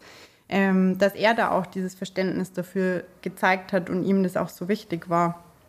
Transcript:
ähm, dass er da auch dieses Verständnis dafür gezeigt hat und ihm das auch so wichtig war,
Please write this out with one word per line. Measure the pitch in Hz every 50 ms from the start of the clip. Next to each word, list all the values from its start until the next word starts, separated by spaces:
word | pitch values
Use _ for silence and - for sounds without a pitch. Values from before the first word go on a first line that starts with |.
| - - - - - - _ _ _ -
ähm, | - 196 196 196 190 190 185 185 185 185
dass | 202 196 -
er | - 196 220 233
da | 233 196 -
auch | 175 175 175 -
dieses | - 190 185 185 -
Verständnis | - 196 - - 190 190 185 - 180 185 180
dafür | - 180 175 - - 196 185 185 180 170 - - - -
gezeigt | - 185 - - - 190 185 190 185 -
hat | 202 185 175 -
und | - 185 165
ihm | 185 196 196 190
das | 180 180
auch | - 180 165
so | - - 180 175
wichtig | 214 220 - - 175 165 - 180
war, | 170 170 175 170 170 - - - - _ _